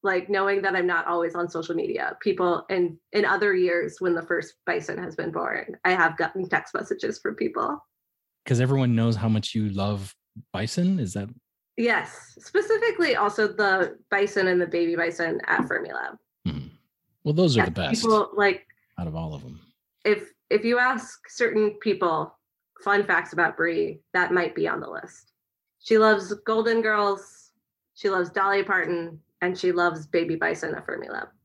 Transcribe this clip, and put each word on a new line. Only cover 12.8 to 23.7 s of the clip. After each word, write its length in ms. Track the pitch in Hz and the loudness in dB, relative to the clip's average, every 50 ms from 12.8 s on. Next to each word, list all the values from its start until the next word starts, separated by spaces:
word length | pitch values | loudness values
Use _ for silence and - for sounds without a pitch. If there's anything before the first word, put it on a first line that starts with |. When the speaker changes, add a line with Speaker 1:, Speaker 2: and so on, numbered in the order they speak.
| 466 466 - - 339 294 240 | 2 0 2 2 2 2 2
Speaker 1:
also 320 | - 202 208 - - 214 | 2 2 0 2 0 0
the 500 | 202 - - 208 196 190 190 175 - - - _ _ | 0 2 0 2 2 4 2 2 -2 -2 -12 _ _
bison 380 | 202 196 202 202 - 202 190 | 2 2 2 2 2 2 2
and 120 | 185 180 180 | 4 4 2
the 60 | 175 | 2
baby 280 | 170 175 170 170 165 170 | 2 2 0 2 2 2
bison 440 | 165 170 170 170 - 170 165 - - - | 0 -2 -2 -2 -2 -2 -2 -2 -2 -2
at 140 | - 170 175 | 0 0 0
Fermilab. 560 | - - - - - - - 62 64 - - - _ _ _ _ _ | 0 -2 -4 -4 -4 -6 -8 -8 -8 -8 -12 -14 _ _ _ _ _
Speaker 2:
Hmm. 220 | - - - 65 - - _ _ _ _ _ _ _ _ _ _ | -6 -6 -6 -10 -12 -18 _ _ _ _ _ _ _ _ _ _
Well, 100 | 147 147 | 0 2
those 220 | 165 185 165 127 | 4 4 4 4
are 40 | 113 | 4
Speaker 1:
Yes, 80 | - | 2
Speaker 2:
the 40 | - | 2
best 300 | 82 92 87 - 226 220 | 0 -2 -2 0 0 0
Speaker 1:
people, 280 | - 226 220 214 202 - - | 4 4 4 4 2 0 0
like, 320 | 202 202 196 185 - - _ _ _ _ _ _ | 2 2 2 2 0 -8 _ _ _ _ _ _
Speaker 2:
out 100 | - 175 | -8 -8
of 80 | 165 156 | -6 -6
all 180 | 165 165 160 151 | -6 -8 -8 -10
of 100 | 139 127 | -12 -14
'em. 160 | 123 - 85 _ _ _ _ _ _ _ _ _ | -16 -18 -20 _ _ _ _ _ _ _ _ _
Speaker 1:
if, 280 | 208 208 208 - - _ _ _ _ | 0 0 0 -2 -16 _ _ _ _
if 140 | - 214 220 | 0 2 2
you 140 | 233 240 247 | 2 2 2
ask 400 | 247 254 - 226 - - - _ - - | 2 2 0 -2 -6 -12 -20 _ -20 -18
certain 420 | - - 240 226 - 214 214 208 208 - | -2 -2 0 2 2 2 2 2 0 -2
people 540 | - 220 190 185 190 170 160 156 151 - _ _ _ _ _ _ _ _ _ - - | -2 0 0 2 0 0 0 0 -2 -6 _ _ _ _ _ _ _ _ _ -6 -2
fun 220 | 202 202 202 202 | 2 2 2 2
facts 260 | 180 175 165 175 - 175 | 2 0 0 0 -2 0
about 220 | 160 170 160 - | 0 0 0 0
Brie, 440 | - 165 170 | -2 -2 0